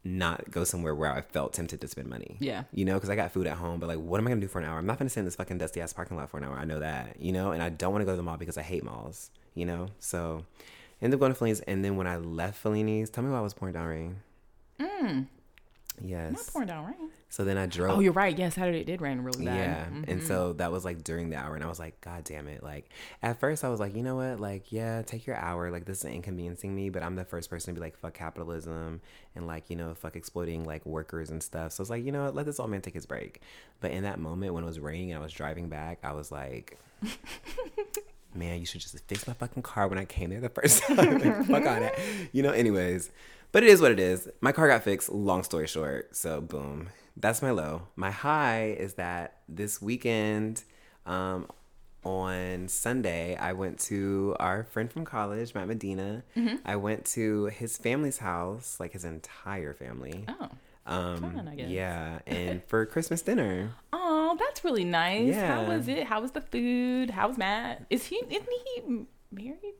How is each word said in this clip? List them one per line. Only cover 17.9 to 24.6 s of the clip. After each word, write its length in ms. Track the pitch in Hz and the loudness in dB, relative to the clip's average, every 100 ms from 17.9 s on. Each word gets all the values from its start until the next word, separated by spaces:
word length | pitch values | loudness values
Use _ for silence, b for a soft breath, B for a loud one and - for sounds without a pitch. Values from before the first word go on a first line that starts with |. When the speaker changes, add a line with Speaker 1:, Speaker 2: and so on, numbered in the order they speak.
| 98 | 6
Speaker 2:
Oh, 20 | |
you're 120 | 196 | 6
right. 260 | 170 196 165 | 6 2 2
Yeah, 100 | 180 | 0
Saturday 300 | 175 180 165 | 0 0 0
it 60 | - | -2
did 140 | 180 | -4
rain 180 | 147 127 | -2 -2
really 240 | 127 127 | -2 -2
bad. 120 | - 95 | 0 0
Speaker 1:
Yeah. 280 | 90 80 | 0 -2
And 220 | 82 143 156 | -4 -6 -2
Speaker 2:
Mm-hmm. 200 | 90 160 | -2 0
Speaker 1:
so 240 | 92 90 | 2 2
that 160 | 80 87 | 0 0
was, 140 | 90 | 0
like, 180 | 90 85 | -2 -6
during 260 | 78 82 85 | -4 -4 -2
the 80 | 73 | -4
hour, 200 | 69 78 | -6 -6
and 80 | |
I 20 | 82 | -6
was 120 | 85 | -6
like, 200 | 82 - | -10 -12
"God 220 | 90 87 | -12 -10
damn 220 | - 76 73 | -10 -10 -10
it." 160 | 73 | -10
Like, 260 | 73 73 - B B B | -10 -12 -14 B B B
at 180 | 113 117 | -2 2
first 240 | 139 151 | 2 2
I 40 | 131 | 0
was 120 | 113 | 0
like, 140 | 101 107 | 0 -2
"You 60 | |
know 100 | 127 | -2
what? 240 | 131 131 117 | 0 -2 -2
Like, 300 | 101 98 | -4 -6